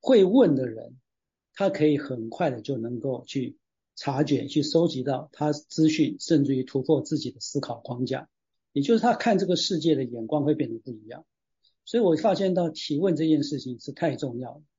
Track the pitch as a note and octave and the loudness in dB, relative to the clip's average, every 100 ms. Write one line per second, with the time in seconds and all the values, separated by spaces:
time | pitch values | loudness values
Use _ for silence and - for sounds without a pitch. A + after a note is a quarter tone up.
0 | - B3+ F#3 A#3+ G#3 C3 B2+ A2 - - | 6 6 8 6 6 4 0 -6 -14 -20
1 | _ _ _ _ _ - G3 - D3+ C#3+ | _ _ _ _ _ -2 -2 2 2 2
2 | - B2 A2+ - E3 B2 - C3 A#2 A#2+ | -2 -8 -8 -2 -2 -2 -6 -6 -4 -6
3 | C#3 B2+ - C#3 B2+ - _ _ _ - | -6 -6 -6 -6 -6 -10 _ _ _ -8
4 | - C3+ D3 C#3 - D#3 D3 E3 E3+ C3 | -6 -2 0 0 0 -2 2 2 2 0
5 | B2+ C3 - - D3+ D3 _ - D#3+ D#3 | -4 -4 -6 -4 -2 -2 _ 2 2 4
6 | C#3+ - - D#3 C3+ C3+ C3 C#3 B2+ D3 | 0 -2 0 2 2 0 -2 -4 0 0
7 | - D3 B2 - - C#3+ - A#2 - A#2+ | 0 -4 -6 -10 -8 -6 -6 -12 -10 -6
8 | B2+ C3 - _ _ _ _ - C#4 A3+ | -4 -4 -8 _ _ _ _ -4 2 4
9 | A#3+ - A#3 G3 F3 F3 - F3+ D#3 C#3 | 4 2 2 2 2 0 0 0 2 2
10 | B2+ A#2+ A2+ D3+ C#3+ D3+ B2+ A2+ - A2+ | 0 -6 -4 0 0 0 -2 -6 -12 -16
11 | G#2+ - _ _ _ _ _ _ - A#3 | -16 -20 _ _ _ _ _ _ -4 2
12 | G3+ D#3+ A3 F#3 G3 F#3 E3+ D#3 - D3 | 2 4 2 2 0 0 -2 -4 -6 0
13 | F#3+ D#3 D#3+ D#3 C#3 C#3 B2+ B2 - - | 0 0 2 2 0 -6 -8 -12 -12 -4
14 | E3 B2+ C#3 A#2 B2 - _ | -4 -2 -6 -6 -10 -14 _